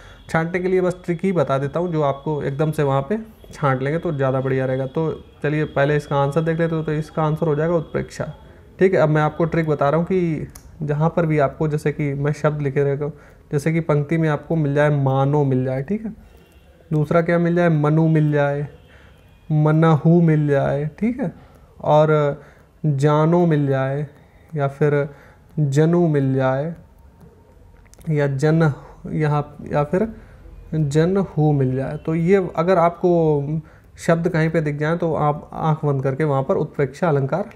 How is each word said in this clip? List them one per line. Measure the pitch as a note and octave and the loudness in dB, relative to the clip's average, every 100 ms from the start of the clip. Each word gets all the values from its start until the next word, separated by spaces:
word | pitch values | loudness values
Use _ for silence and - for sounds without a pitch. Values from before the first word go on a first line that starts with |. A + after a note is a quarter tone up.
| - - - | -20 -20 -4
छांटने | D#3+ E3 F3+ | -4 -2 -2
के | F#3 | 0
लिए | F#3 | 0
बस | F3+ F3 - | 0 -2 -6
ट्रिक | E3+ | -4
ही | F#3+ | -2
बता | F3 C3+ C3+ | 0 0 0
देता | C#3 D#3 | -2 -4
हूँ, | F3 | -4
जो | D#3 | -2
आपको | C#3+ C#3 D#3 D3 | -2 -2 -4 -4
एकदम | C#3+ C#3 D#3 | -4 -2 -2
से | D#3 | 0
वहाँ | C#3 C3+ | 0 0
पे | C3+ A3 - - - | -2 -6 -6 -18 -20
छांट | - C#3+ C3 | -4 -2 0
लेंगे | C3+ E3 | -2 -4
तो | F3 | -4
ज़्यादा | C#3+ C3+ C3 | -2 -2 0
बढ़िया | C3 C3 C3 | -2 -2 -2
रहेगा। | C3 C3 | -4 -4
तो | D#3+ D#3+ - - - | -4 -4 -6 -12 -8
चलिए, | C#3+ D3+ | -4 -2
पहले | D3+ C#3 C#3 D3+ | -2 0 0 0
इसका | D3+ C#3+ | -2 -2
आंसर | C#3 D3 | 0 0
देख | E3 E3 | -2 -2
लेते | E3 D#3+ | -2 -2
हैं। | D#3 | -4
तो | |
इसका | D3+ D#3 - | -4 -4 -4
आंसर | D#3 D#3 E3 | -2 0 0
हो | D3 | 0
जाएगा | E3 E3+ | 0 -2
उत्प्रेक्षा। | D3+ C3+ C#3 - - - - - - - | -2 -6 -8 -8 -10 -10 -20 -20 -20 0
ठीक | F#3+ | 2
है, | F3+ | 4
अब | D3+ | 2
मैं | D3+ | 2
आपको | D3+ D3+ E3 | 0 0 -2
ट्रिक | E3 D#3 | 0 -2
बता | C#3+ C#3+ | 0 2
रहा | D#3 | 0
हूँ | E3+ | 0
कि | F#3+ E3+ D3 C#3+ - - - | 0 -2 -4 -8 -14 -20 -10
जहाँ | D3 D3 E3 | -6 0 0
पर | F3+ D#3+ | 0 0
भी | D3+ | 2
आपको, | C3+ - D#3 | 0 0 -2
जैसे | D3+ D3+ | -2 -2
कि | D3 D3 | -2 -4
मैं | C#3 C#3+ | -2 -2
शब्द | D3 D3+ D3 | 0 -2 -2
लिखे | C#3+ C#3+ | -2 0
रहेगा, | C#3+ C#3 D3 - - - - | 0 -2 -6 -10 -20 -20 -6
जैसे | D3 D#3+ | -2 0
कि | E3 | -2
पंक्ति | D#3+ D3 C#3 E3 | 0 0 0 0
में | D#3+ | 0
आपको | D3 - E3 | 0 -2 -2
मिल | D3 C#3+ | 0 2
जाए, | D3+ D3 | 2 2
मानो | C3+ C3+ C#3 D3 | 2 2 2 2
मिल | C#3 B2+ B2+ | 2 0 0
जाए, | C3 | -4
ठीक | C#3 G#3+ A3 | -4 -6 -6
है, | - - - - - - - - | -12 -18 -20 -20 -20 -20 -20 -4
दूसरा | D3+ D3 E3+ | -2 2 2
क्या | E3+ E3+ | 2 2
मिल | E3+ E3+ | 2 2
जाए, | F3 | 2
मनु | D#3 D3 D#3 D#3+ | 2 2 2 4
मिल | D#3 D3+ | 4 2
जाए, | D3 C#3+ C#3+ D3 - - - - - - - - | 2 0 -2 -6 -12 -20 -20 -20 -20 -20 -20 -2
मनहु | D3+ D3+ D#3 E3 D3+ E3 F3 | 2 4 4 4 4 6 6
मिल | E3 D3+ D3 | 6 4 2
जाए, | C#3 C#3 C#3 D3+ - | 0 0 -2 -4 -4
ठीक | G#3+ B3+ | -4 -2
है, | F#3+ - - - - - | -6 -8 -18 -20 -20 -8
और | - D3+ D#3 D3+ C#3+ D3 - - - _ D#3 | 2 4 4 4 0 -2 -12 -20 -20 _ -2
जानो | C3+ D3 D3+ D#3 F3 E3+ | 2 2 4 4 4 4
मिल | D3+ C#3 | 2 0
जाए | C3+ C3+ C#3 D3 - - - - D#3 | 0 -2 -4 -8 -12 -20 -20 -12 -4
या | C#3 | -4
फिर | C#3 D3+ C#3+ C#3+ - - - - - | 0 0 2 -2 -8 -20 -20 -10 -2
जनु | C#3+ C3+ D#3 F3 F3 | 0 2 4 4 2
मिल | D3 C3+ C3+ | 2 0 0
जाए | C3 C3+ D#3 E3 - - - - - - - - - - - - E3 | 0 0 -4 -10 -18 -20 -20 -20 -20 -20 -20 -20 -20 -20 -20 -14 -4
या | D3 C#3+ | -2 0
जन, | C3+ D3+ D#3+ D#3+ C3+ - - G3 | 0 2 2 2 0 -10 -18 -10
यहाँ, | D#3+ D3+ D3 D3 - - | -4 -2 -2 -4 -12 -6
या | D3 | -2
फिर | D3 F3+ A3+ - - - - - - D#3 | -2 -2 -2 -6 -20 -20 -20 -20 -8 -4
जनहु | D3 D3+ E3+ G3 F#3+ D#3 D3+ | 0 2 2 2 0 0 2
मिल | C#3+ B2+ B2+ | 2 0 -2
जाए। | C3+ D3+ | -4 -6
तो | - E3 | -4 -2
ये | E3 G3 F3 - | 2 2 2 -2
अगर | E3+ F#3 | 2 4
आपको | E3+ E3+ F3+ E3+ D#3+ D3 C#3+ D#3 - - - - | 2 2 2 4 4 2 -2 -6 -8 -18 -20 -6
शब्द | - E3 E3+ | 0 0 2
कहीं | D#3+ D#3+ | 0 0
पे | E3 | 0
दिख | D3+ C#3+ | -2 -2
जाए, | D3+ E3+ | -2 -2
तो | E3+ | -2
आप | D3+ D3+ C#3+ - | 0 0 -2 -8
आंख | - D#3+ D3+ D3 | -4 -2 0 -2
बंद | C#3 | -2
करके | C3+ C3+ | -2 -2
वहाँ | D#3 C3+ | 0 0
पर | C3+ F#3+ | 0 -2
उत्प्रेक्षा | D3+ - C#3 - F3+ | -2 -4 -6 -2 0
अलंकार | C#3+ C3+ D#3+ G#3 | 0 0 -4 -6